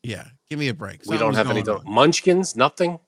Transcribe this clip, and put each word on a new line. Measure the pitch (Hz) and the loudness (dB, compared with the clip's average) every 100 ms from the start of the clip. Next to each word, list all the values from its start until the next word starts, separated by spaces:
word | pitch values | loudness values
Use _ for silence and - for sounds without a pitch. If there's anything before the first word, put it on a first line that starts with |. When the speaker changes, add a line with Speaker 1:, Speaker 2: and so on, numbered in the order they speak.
Speaker 1:
Yeah, | 123 95 - _ _ | -12 -12 -16 _ _
give | 151 | -6
me | 143 | -6
a | |
break. | 113 101 98 101 | -6 -12 -14 -6
Speaker 2:
We | 110 | -2
don't | 113 | 0
Speaker 1:
Something's | 107 | 0
Speaker 2:
have | 107 | 0
any | 107 | -2
Speaker 1:
going | 107 101 | -2 -6
Speaker 2:
don-, | 92 | -2
Speaker 1:
on. | |
Speaker 2:
Munchkins? | 113 147 165 185 180 190 113 | 4 4 4 2 2 0 0
Nothing? | 139 - 175 170 | 0 0 -4 -4